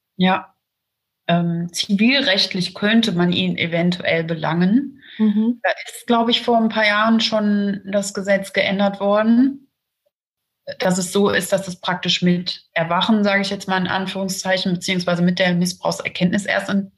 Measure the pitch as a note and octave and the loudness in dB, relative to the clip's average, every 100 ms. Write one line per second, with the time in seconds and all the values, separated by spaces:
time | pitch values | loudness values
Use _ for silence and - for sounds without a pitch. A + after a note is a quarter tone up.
0 | _ - F#3 F#3+ - _ _ _ _ _ | _ -2 0 0 -6 _ _ _ _ _
1 | _ _ - F3 E3+ E3+ F3 - - G3 | _ _ -2 0 0 -2 -4 -6 -2 2
2 | A#3 C#4 C#4 G3 - F#3 F3+ - G#3 A3+ | 4 4 2 0 0 -2 -4 -2 2 2
3 | A3+ F3 F3 F3 F#3 F3 E3+ E3 F3 F3+ | 2 2 0 0 0 -2 -2 0 0 0
4 | - E3 E3 E3 D3+ E3+ F3+ A#3+ D4 - | 0 0 -2 -4 -2 0 2 2 0 -10
5 | - - G#3+ G#3 A3 A#3+ F#3 D#3+ - - | -12 0 2 2 0 0 -2 -4 -8 -8
6 | - A#3 A#3 A#3 - A#3 A3+ A3 G#3+ G#3 | -2 0 2 0 0 2 2 2 2 2
7 | A3+ A3+ - G#3+ G#3 G#3 G3+ G3 G3 G3+ | 2 2 2 0 0 0 -2 -4 -4 -4
8 | G3 - F#3+ G3 G3 G3 G3 G3 G3+ G3 | -4 -4 0 0 0 -2 0 0 0 0
9 | G3+ G#3 A3 A#3 C4+ - _ _ _ _ | 0 2 4 4 2 0 _ _ _ _
10 | _ _ _ _ _ _ - - F#3 F3+ | _ _ _ _ _ _ -14 -4 -2 -2
11 | F3+ G3+ G3+ G3 - F#3 F#3 F3+ - F3 | 0 2 2 0 0 -2 -4 -8 -6 -4
12 | F3 - F3+ F3 F3+ - _ E3+ E3 F3 | -2 0 2 2 -2 -10 _ -4 0 0
13 | F#3+ A3 G3+ G3 G3 G3 G3 F#3 F3+ F#3+ | 2 2 4 2 0 -4 -2 -2 0 -2
14 | F#3+ F#3+ F#3+ F#3+ F#3+ F#3 F#3+ F3+ - F#3 | -4 -4 -6 -4 -2 -2 0 -2 -2 -2
15 | F3 F3 F3 F3+ F3+ F3 F3+ - E3+ E3 | 0 2 2 2 2 2 0 -2 -4 -4
16 | - - F3+ G3+ G3+ G3 F#3+ G3 G3 | -6 -2 0 0 -2 -2 -2 -2 -4